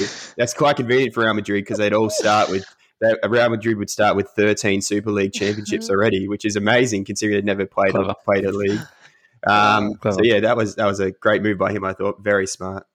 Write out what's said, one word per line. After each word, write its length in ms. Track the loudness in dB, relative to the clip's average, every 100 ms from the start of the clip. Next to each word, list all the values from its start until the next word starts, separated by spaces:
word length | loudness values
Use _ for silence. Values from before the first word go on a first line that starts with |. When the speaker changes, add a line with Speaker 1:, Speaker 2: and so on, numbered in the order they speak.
| -6 -8
Speaker 1:
<laughs> 220 | -14 -4
Speaker 2:
that's 160 | -4
quite 220 | 0 0 0
convenient 380 | 0 2 2
for 100 | 0
Real 100 | 0
Madrid 320 | 0 -2 -4 -2
'cause 120 | -2
they'd 160 | 0
all 160 | 2 0
start 400 | 0 2 2 2
with, 160 | -2 -6 _ _ -2
they, 160 | 0 0 0
Real 240 | 2 2
Madrid 280 | 0 -2 -2
would 120 | -4
start 280 | 0 2 2
with 100 | -2
thirteen 500 | 2 2 2 0 0
Super 300 | 0 -2 -2
League 200 | -2 -2
championships 540 | -2 -4 -4 -4 -6 -2
Speaker 1:
Mm-hmm. 100 | 0
Speaker 2:
already, 320 | 2 0 -4
which 160 | -4
is 140 | -4 -2
amazing 480 | 2 2 2 -2 -4
considering 320 | -4 -2 0
they'd 80 | 0
never 200 | -2 -2
played 260 | 0 0
a, 80 | 0
Speaker 3:
Clever. 160 | -2 -4 -2
Speaker 2:
played 180 | 0
a 80 | 0
league. 300 | -2 -2 -2 -6 _ -20 _ _ _ 0
Um, 460 | 4 4 2 0 -2
Speaker 3:
Clever. 220 | -2 2
Speaker 2:
so, 60 |
yeah, 180 | 4 4
that 160 | 2 0
was, 180 | -2 0
that 100 | -2
was 140 | 0
a 120 | -2
great 300 | 0 0 2
move 160 | 0 0
by 140 | -2
him, 140 | -2 -4
I 80 |
thought. 280 | -4 -4 -4
Very 260 | 0 0 0
smart. 380 | -6 -10 -10 -14